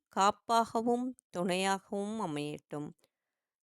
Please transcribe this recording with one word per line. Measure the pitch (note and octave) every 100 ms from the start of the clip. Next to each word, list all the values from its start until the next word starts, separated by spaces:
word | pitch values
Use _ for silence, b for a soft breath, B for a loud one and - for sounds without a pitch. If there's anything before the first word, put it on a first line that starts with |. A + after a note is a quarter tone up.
| _
காப்பாகவும் | - G3 - - A#3 A3+ A#3 A#3 A#3+ B3+ B3+ _
துணையாகவும் | F3+ F3 F3+ F#3+ F#3+ - G3+ G3+ A3
அமையட்டும். | F#3+ D3 D3 D3+ - D3+ D3 - _ _ _ _ _ _